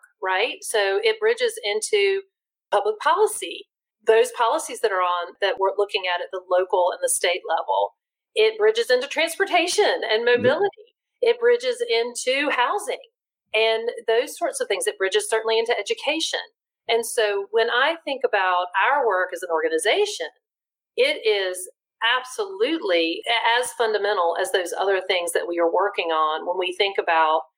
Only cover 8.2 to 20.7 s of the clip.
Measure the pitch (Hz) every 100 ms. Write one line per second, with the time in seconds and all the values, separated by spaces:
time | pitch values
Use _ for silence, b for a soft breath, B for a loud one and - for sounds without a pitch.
8.2 | _ - 220 220 214 220 233 254 277 -
9.2 | 330 - 381 339 339 381 381 - - 220
10.2 | 240 240 247 311 403 - - _ _ -
11.2 | 466 339 240 240 254 240 233 226 240 240
12.2 | - 269 294 - 247 403 - - - _
13.2 | _ _ _ 220 226 220 233 240 226 226
14.2 | 294 - 330 - 508 196 214 - 190 208
15.2 | 202 220 220 226 226 208 202 226 - 320
16.2 | 320 - - _ _ _ - 233 220 -
17.2 | 214 202 196 220 226 240 285 330 - 262
18.2 | 233 208 185 180 180 196 214 285 233 185
19.2 | 180 170 175 160 156 160 190 330 415 -
20.2 | 156 _ _ _ _